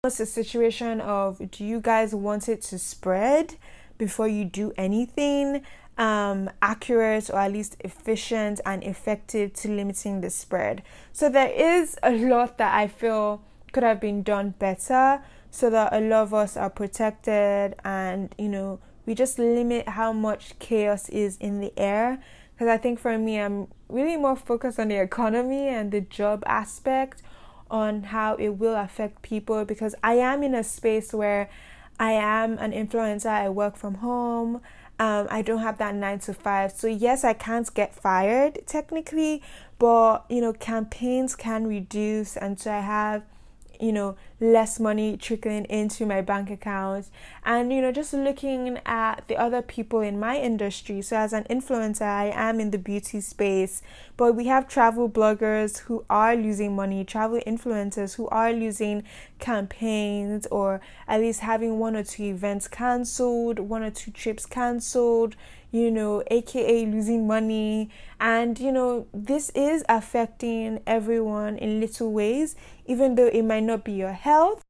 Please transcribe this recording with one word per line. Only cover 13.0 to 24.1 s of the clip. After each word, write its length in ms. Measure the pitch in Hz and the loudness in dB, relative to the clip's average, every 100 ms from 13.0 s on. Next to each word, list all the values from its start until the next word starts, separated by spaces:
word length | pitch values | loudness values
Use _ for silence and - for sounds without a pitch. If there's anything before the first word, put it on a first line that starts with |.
| 233 220 208 208 - - - | -2 0 -2 -4 -12 -20 -4
could 120 | 262 | 2
have 160 | 233 214 | 2 2
been 240 | 214 202 | 0 -2
done 320 | 196 202 202 185 | 0 0 -2 -2
better 640 | 196 190 - 254 262 277 - - - | -2 -2 2 6 6 4 -2 -20 -18
so 180 | - 240 | 0 4
that 240 | 226 214 | 4 4
a 80 | 220 | 2
lot 220 | 220 220 | 4 4
of 100 | 208 | 4
us 240 | 214 208 - | 2 0 -2
are 120 | 196 | -4
protected 1080 | - 202 - 220 220 - 208 202 202 202 202 196 | -4 -6 0 -2 0 0 4 4 4 0 -4 -6
and, 480 | 190 190 185 190 - | -4 -2 -4 -6 -6
you 120 | 208 | -4
know, 300 | 196 196 185 - - - | -4 -6 -8 -14 -12 -6
we 80 | |
just 240 | 226 262 254 | 0 0 2
limit 500 | 233 240 240 233 233 | 2 4 2 0 -2
how 220 | 202 226 | -2 -2
much 460 | 220 214 208 - - | 0 -2 -2 -8 -18
chaos 500 | - 220 208 202 - | -2 2 2 0 -2
is 280 | 208 202 185 | -2 -2 -2
in 240 | 208 202 | -6 -4
the 100 | 202 - | -6 -2
air. 420 | 202 208 233 262 - - - - | 0 2 0 -2 -10 -20 -20 -2
'Cause 100 | 233 | 2
I 100 | 226 | 2
think 220 | 247 240 | 2 0
for 180 | 240 226 | -2 0
me, 220 | 220 214 | 0 -2
I'm 280 | 202 202 190 - - | -2 -4 -8 -14 -8
really 280 | 233 302 | -2 0